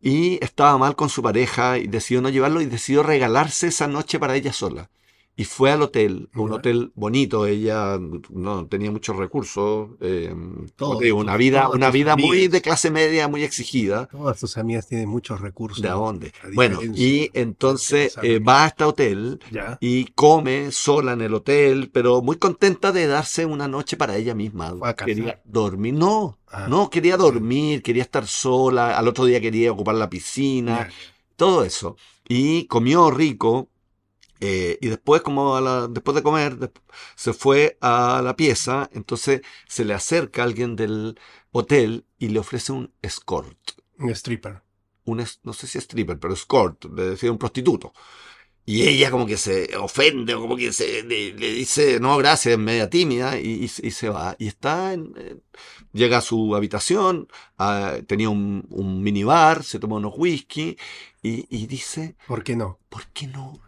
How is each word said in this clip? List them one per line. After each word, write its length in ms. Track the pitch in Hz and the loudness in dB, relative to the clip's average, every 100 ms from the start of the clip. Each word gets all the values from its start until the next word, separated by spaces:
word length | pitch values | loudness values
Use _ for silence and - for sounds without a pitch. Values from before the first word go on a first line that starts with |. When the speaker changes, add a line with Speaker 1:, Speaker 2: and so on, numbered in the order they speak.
Speaker 1:
Y 420 | 131 143 175 185 | 2 2 2 0
estaba 360 | 127 - 147 139 | -4 4 4 6
mal 180 | 135 143 | 2 2
con 140 | 147 | -2
su 100 | - | -2
pareja 540 | 117 107 123 - 123 127 | 0 2 0 0 0 0
y 100 | 98 | -2
decidió 360 | 107 - 123 | -4 0 0
no 80 | 127 | 2
llevarlo 320 | 135 139 160 | 2 2 0
y 20 | 147 | -2
decidió 360 | 117 - 139 | -4 0 2
regalarse 640 | 151 147 131 117 156 - 170 | 4 2 4 2 2 0 -2
esa 220 | 165 147 | 0 -2
noche 300 | 143 156 160 | -2 -4 -2
para 180 | 139 135 | 0 0
ella 180 | 135 | -2
sola. 340 | - 101 65 87 _ _ _ _ - | -4 -6 -8 -14 _ _ _ _ -8
Y 80 | |
fue 260 | 101 - 135 | -8 2 4
al 120 | 151 | 4
hotel, 480 | 143 131 107 92 - | 2 2 2 0 -10
un 140 | 117 107 | -6 -4
Speaker 2:
Ya. 60 | 110 | -2
Speaker 1:
hotel 340 | 127 120 120 - | 0 0 -2 -6
bonito, 500 | 104 123 135 113 104 | -2 2 2 2 0
ella 500 | 104 110 110 101 98 87 82 - | 0 0 -2 -2 -4 -6 -12 -12
no 360 | 92 92 98 82 | -8 -6 -6 -4
tenía 240 | 98 104 | -4 -4
muchos 260 | 107 - 98 | -6 -6 -6
recursos, 760 | 95 143 107 - 104 107 107 120 | -4 -4 -6 -2 -2 -2 -6 -8
eh, 300 | 92 92 85 | -4 -2 -4
como 360 | 85 87 87 - | -8 -12 -12 -16
Speaker 2:
Todos 240 | _ 143 107 | _ -4 0
Speaker 1:
te 60 | |
digo, 140 | 120 104 | 2 2
una 120 | 107 | 0
Speaker 2:
tus, 40 | 101 | 4
Speaker 1:
vida, 220 | 131 139 | 4 6
Speaker 2:
todas 140 | 135 131 | 4 4
Speaker 1:
una 100 | 131 | 4
Speaker 2:
tus 60 | |
Speaker 1:
vida 240 | 131 147 151 | 4 4 4
muy 120 | 151 180 | 4 4
Speaker 2:
amigas. 120 | 185 | 4
Speaker 1:
de 80 | 180 | 2
clase 280 | 170 165 170 | 2 0 2
media, 380 | 156 156 160 147 | 4 4 4 0
muy 160 | 147 | -2
exigida. 640 | 147 - 120 131 104 101 131 | -4 -4 -4 -2 0 -2 -4
Speaker 2:
Todas 340 | 139 143 - | -6 -4 -4
tus 160 | 120 - | -6 -6
amigas 300 | 113 117 - | -4 -4 -4
tienen 200 | 117 107 | -6 -4
muchos 320 | 117 - 104 | -6 -6 -10
recursos, 400 | 101 95 110 101 | -10 -10 -10 -6
Speaker 1:
¿De 100 | 101 | -4
dónde? 420 | 92 110 98 78 - | -2 -2 -4 -12 -16
Speaker 2:
a 60 | 95 | -8
Speaker 1:
Bueno, 240 | 104 123 95 | 2 2 2
Speaker 2:
diferencia 260 | 113 107 123 | -6 0 2
Speaker 1:
y 120 | 143 151 | 2 0
Speaker 2:
de 120 | 131 | -2
Speaker 1:
entonces, 720 | 117 98 131 135 - 123 107 | -4 0 0 0 0 2 2
Speaker 2:
tus 100 | - | 0
Speaker 1:
eh, 20 | 113 113 | 2 2
Speaker 2:
amigas. 120 | 110 | 6
Speaker 1:
va 160 | 135 | 6
a 20 | 156 | 6
este 160 | - | 4
hotel 560 | 151 147 131 101 113 139 - | 0 2 0 0 -4 -8 -10
Speaker 2:
Ya. 260 | 110 101 120 | -10 -10 -6
Speaker 1:
y 260 | 123 127 127 | -2 0 -2
come 680 | - 147 160 139 135 143 | 4 6 6 4 -2 -4
sola 400 | 127 - 143 135 | -4 0 2 2
en 80 | 123 | -2
el 120 | 113 | -2
hotel, 560 | 107 120 143 143 135 131 | -2 2 4 4 2 0
pero 280 | - 123 123 | 2 4 4
muy 160 | 123 165 | 2 0
contenta 520 | 196 175 196 185 196 | 0 4 2 2 0
de 160 | 185 160 | 2 2
darse 400 | 143 156 - 165 | 0 -2 -2 -2
una 220 | 147 143 | -2 -4
noche 280 | 135 147 160 | -6 -6 -4
para 200 | - 101 | -2 -2
ella 180 | 113 | -2
misma. 400 | 113 107 104 82 90 | -4 -6 -6 -10 -6
Speaker 2:
¿Fue 120 | 120 | -6
a 60 | - | -4
cazar? 180 | 123 | -4
Speaker 1:
Quería 260 | 107 113 - | -2 -4 -8
dormir, 500 | _ 113 104 92 110 | _ -2 0 -2 -2
no, 420 | 143 175 214 190 104 _ | 2 2 2 -2 -10 _
Speaker 2:
Ah. 160 | 101 98 | -10 0
Speaker 1:
no, 220 | 151 202 | 2 2
quería 260 | 170 170 180 | 2 4 6
dormir, 680 | 175 120 110 131 151 147 | 6 4 0 0 0 -2
quería 200 | 113 120 | 0 -2
estar 240 | 123 143 110 | 0 -4 -4
sola, 720 | - 135 127 131 127 120 - | -4 0 2 4 4 2 2
al 80 | 113 | 0
otro 180 | 120 127 | 2 4
día 120 | 123 | 4
quería 300 | 113 110 117 | 2 2 2
ocupar 240 | 101 104 110 | 2 0 0
la 120 | 104 | -2
piscina, 680 | 90 - - 139 131 120 117 | -6 -10 -4 -2 0 -2 -4
Speaker 2:
Ya, 100 | 113 | -4
ya. 60 | - - _ _ _ | -12 -20 _ _ _
Speaker 1:
todo 260 | 175 180 | 4 4
eso. 340 | 95 - 87 - _ _ _ | 2 -2 -10 -12 _ _ _
Y 380 | 123 143 165 165 | 0 2 0 0
comió 420 | 120 117 160 165 | 0 4 6 6
rico, 580 | 127 156 113 113 120 - _ _ _ _ _ _ _ | 6 0 2 0 0 -2 _ _ _ _ _ _ _
eh, 380 | 98 95 90 85 | -4 -2 -2 -2
y 80 | 113 | -4
después, 340 | 110 - 156 | -4 4 4
como 340 | 165 139 139 131 | 4 0 0 0
a 40 | |
la, 280 | 131 127 120 | 0 -2 -4
después 260 | 117 - | -6 -2
de 80 | 139 | 0
comer, 340 | 139 156 147 123 | 2 0 -2 -4
desp-, 220 | 123 _ _ - - - | -12 _ _ -20 -20 -8
se 160 | - | -6
fue 440 | 117 135 139 151 - | 0 4 6 4 2
a 400 | 123 120 123 127 | 0 2 2 0
la 140 | 127 127 | -2 0
pieza, 520 | 156 117 - 131 - | 2 2 0 -4 -4
entonces 500 | - 95 117 - 135 - - _ | -10 -8 -6 0 -2 -2 -20 _
se 180 | - | -4
le 100 | 107 | -2
acerca 480 | 98 - 170 143 - | -2 0 -2 -2 -2
alguien 320 | 120 110 123 110 | -4 -2 -4 -2
del 420 | 110 110 110 113 - - _ | -4 -4 -6 -10 -20 -20 _
hotel 540 | 120 - 143 110 113 - _ | -4 2 4 4 0 -10 _
y 100 | 117 | -2
le 100 | 107 | -2
ofrece 340 | 101 123 - | -2 -8 -6
un 200 | 135 123 _ | -8 -8 _
escort. 540 | - - - 85 65 _ - - _ _ | -10 -10 -6 -6 -8 _ -20 -20 _ _
Speaker 2:
Un 120 | 131 | -6
stripper. 520 | 110 - 117 101 98 _ _ _ _ | -6 -6 -8 -10 -18 _ _ _ _
Speaker 1:
Un 160 | - 113 | -6 -6
es-, 200 | 117 - | -6 -10
no 100 | - | -16
sé 140 | 110 131 | -14 -10
si 120 | - | -10
stripper, 400 | - 117 90 80 | -8 -6 -4 -4
pero 160 | 85 | -6
escort, 500 | 92 - 135 95 78 | -8 0 2 2 -2
le 260 | - 87 92 | -14 -6 -6
decía 220 | 95 120 | -2 -4
un 60 | 110 | -4
prostituto. 540 | 120 - 123 113 - _ - - - - _ _ | -6 -2 0 -2 -6 _ -20 -20 -20 -20 _ _
Y 180 | - 107 135 | -6 0 2
ella 240 | 139 139 | 4 2
como 140 | 127 113 | 2 -2
que 120 | 104 | -4
se 360 | 107 95 87 95 | -2 -2 -2 -6
ofende, 560 | 101 - 147 143 117 | -6 2 2 2 -4
o 80 | 117 | -6
como 120 | 113 | -4
que 200 | 123 120 | -4 -4
se, 280 | 101 - 110 | -4 -4 -4
le, 300 | 117 113 101 | -4 -4 -6
le 200 | 104 113 | -6 -6
dice, 440 | 113 131 - 147 120 | -4 -4 2 2 4
"No, 180 | 127 143 | 2 2
gracias", 400 | 139 156 123 117 | 4 2 2 2
media 320 | 107 117 104 | 2 0 0
tímida, 500 | 170 170 123 127 127 | 0 2 0 -2 -4
y, 240 | 80 113 | -6 -6
y, 220 | 120 - - | -6 -6 -6
y 40 | |
se 200 | - 113 | -4 -6
va. 260 | 101 85 87 | -4 -6 -6
Y 80 | 107 | -10
está 460 | - 135 160 190 | -6 -4 -4 -4
en, 220 | 185 160 - | -6 -10 -16
en, 260 | - - _ - - - - | -16 -18 _ -20 -20 -20 -14
llega 240 | 104 120 123 | 0 4 4
a 20 | |
su 340 | - 113 110 | 0 -2 0
habitación, 760 | 104 104 101 - 190 190 175 - - - _ | 0 -2 -4 0 2 2 0 -6 -20 -20 _
ah, 380 | 98 101 98 65 - | -2 -2 -4 -6 -4
tenía 220 | 101 110 | -2 0
un, 380 | 104 101 101 - | 0 -2 -4 -8
un 340 | - 98 92 | -6 -4 -2
minibar, 600 | 101 101 107 160 160 160 | -2 0 2 4 6 4
se 140 | - - | -4 -8
toma 180 | 107 107 | -6 -4
unos 160 | 104 98 | -6 -2
whisky, 580 | 175 151 - - 160 - - - - _ | -2 -2 -6 -8 -8 -10 -16 -18 -20 _
y, 240 | 110 113 - | -8 -8 -8
y 180 | 120 113 | -10 -8
dice, 480 | 131 - - 160 - - | -10 -10 -10 -12 -14 -10
Speaker 2:
¿Por 180 | 120 | -10
qué 120 | - 120 | -6 -6
no? 220 | 104 92 _ | -6 -10 _
Speaker 1:
"¿Por 160 | - - | -20 -18
qué 200 | - 143 | -14 -14
no? 320 | 135 135 151 | -14 -16 -18